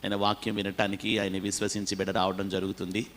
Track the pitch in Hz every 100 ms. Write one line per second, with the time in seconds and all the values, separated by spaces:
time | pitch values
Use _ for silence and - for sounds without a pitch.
0 | 101 101 101 107 - 104 98 92 104 98
1 | 107 110 98 95 101 - 104 104 101 98
2 | 95 98 92 95 98 95 95 95 87 95
3 | -